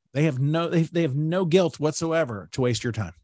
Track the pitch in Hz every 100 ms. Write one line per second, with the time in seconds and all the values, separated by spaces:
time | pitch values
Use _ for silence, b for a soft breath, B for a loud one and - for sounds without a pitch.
0 | _ 135 160 131 143 160 170 170 160 170
1 | 160 135 156 180 180 180 170 - 151 151
2 | 165 165 143 104 85 - 123 117 123 107
3 | 90 -